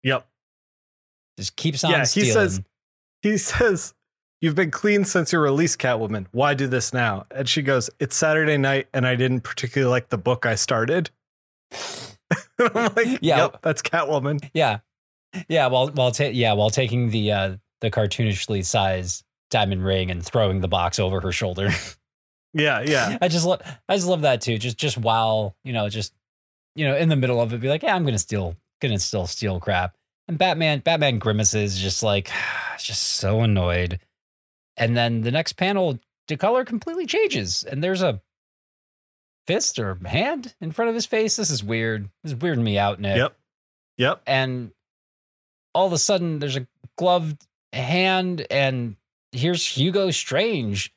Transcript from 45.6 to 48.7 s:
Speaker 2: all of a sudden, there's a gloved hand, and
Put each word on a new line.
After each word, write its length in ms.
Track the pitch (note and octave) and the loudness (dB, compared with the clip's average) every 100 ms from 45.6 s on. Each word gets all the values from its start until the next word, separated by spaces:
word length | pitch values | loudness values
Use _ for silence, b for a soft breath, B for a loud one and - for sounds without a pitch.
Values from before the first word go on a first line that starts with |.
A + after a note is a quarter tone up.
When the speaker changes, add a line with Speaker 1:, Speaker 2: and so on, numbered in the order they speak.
| _ | _
Speaker 2:
all 140 | - F#3+ | 0 2
of 60 | |
a 40 | E3 | 2
sudden, 420 | - G3 F3 D3+ | 2 2 0 -2
there's 180 | C#3+ C3 | -4 -4
a 100 | B2+ _ - - | -8 _ -20 -2
gloved 400 | F3+ F3+ D#3+ D3 _ _ _ | 2 2 0 -8 _ _ _
hand, 760 | - B2+ F3 F#3 F#3 F#3 F3 - | -8 0 2 2 2 0 -4 -2
and 440 | C3+ C3+ | 2 2